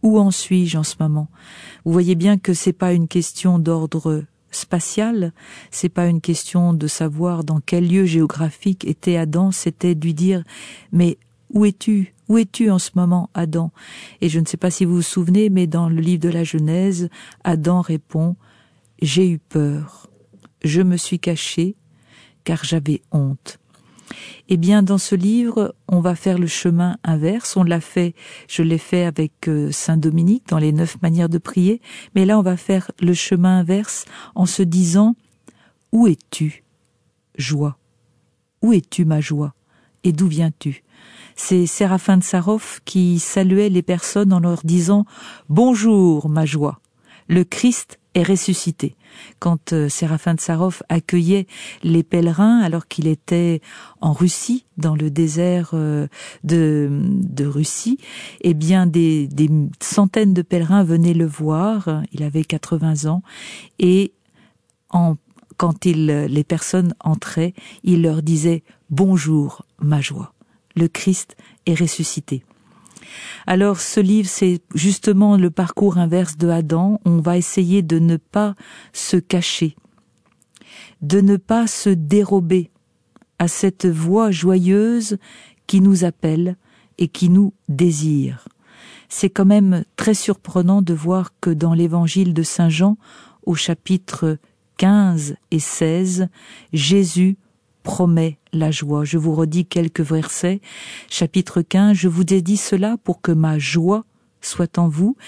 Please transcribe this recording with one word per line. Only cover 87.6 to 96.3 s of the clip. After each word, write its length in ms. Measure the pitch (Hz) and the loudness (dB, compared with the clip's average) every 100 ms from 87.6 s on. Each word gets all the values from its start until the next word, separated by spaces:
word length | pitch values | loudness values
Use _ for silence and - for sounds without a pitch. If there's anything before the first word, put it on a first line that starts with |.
| - | -8
désire. 800 | 139 175 151 156 147 131 127 - _ _ - - - _ | 0 0 2 0 0 -2 -6 -16 _ _ -20 -20 -20 _
C'est 200 | - 190 | -4 -2
quand 140 | 190 196 | 2 4
même 380 | 208 196 180 - - | 6 4 2 -2 -4
très 180 | - | 0
surprenant 640 | 214 - 196 - 185 175 202 | 0 -2 -6 -4 0 2 2
de 140 | 180 | 2
voir 380 | 165 160 185 180 _ | -2 -2 -2 -4 _
que 100 | - | -2
dans 240 | 160 165 | 0 0
l'évangile 580 | 165 170 170 165 190 185 | 2 2 0 0 0 0
de 100 | 160 | 0
Saint 280 | 160 - 170 | -2 0 0
Jean, 260 | 156 190 220 _ - - _ | 2 2 0 _ -20 -20 _
au 100 | - | -4
chapitre 840 | 165 - 165 - 185 - - 165 156 _ _ _ _ | -4 -2 -6 -2 -4 -4 -4 -2 -4 _ _ _ _
quinze 560 | 185 208 196 170 143 143 _ | 2 4 2 0 -4 -10 _
et 80 | 160 | -4
seize, 720 | - - 160 170 185 180 185 | -4 -4 -2 0 -2 -2 -4